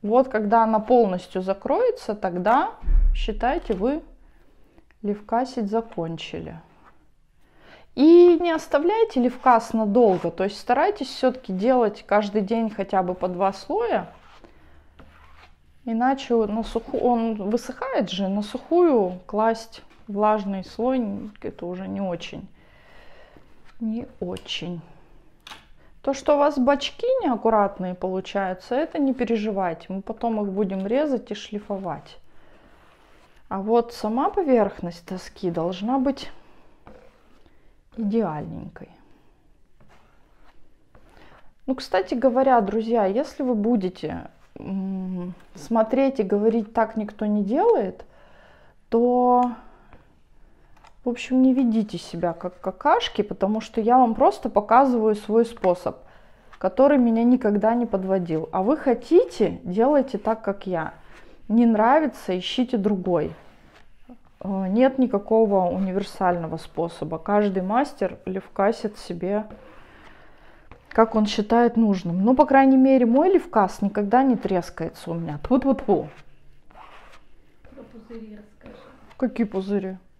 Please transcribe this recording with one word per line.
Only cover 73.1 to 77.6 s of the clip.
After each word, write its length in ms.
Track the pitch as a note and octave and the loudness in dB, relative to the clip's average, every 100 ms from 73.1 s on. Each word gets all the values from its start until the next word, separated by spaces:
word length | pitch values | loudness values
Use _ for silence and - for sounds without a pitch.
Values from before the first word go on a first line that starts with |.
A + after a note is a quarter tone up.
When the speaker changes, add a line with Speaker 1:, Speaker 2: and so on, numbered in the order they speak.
| B3 F4 | 4 4
Speaker 1:
левкас 500 | F#4+ - A3+ G3 - | 2 0 0 0 0
никогда 400 | G3+ G3+ G#3 A#3 | -4 -2 0 2
не 140 | C4+ A#3+ | 4 2
трескается 720 | F#3+ F#3 E3+ - E3 - - | 0 -2 -4 -8 -10 -10 -10
у 40 | |
меня. 240 | E3+ E3 D3+ | -8 -6 -8
Тьфу-тьфу-тьфу. 640 | - B3+ C4+ C4+ - F3+ D3+ - - - - - - - - - - - - - - - | 0 2 2 -2 2 0 0 -14 -20 -20 -20 -20 -20 -20 -20 -20 -20 -20 -20 -20 -20 -20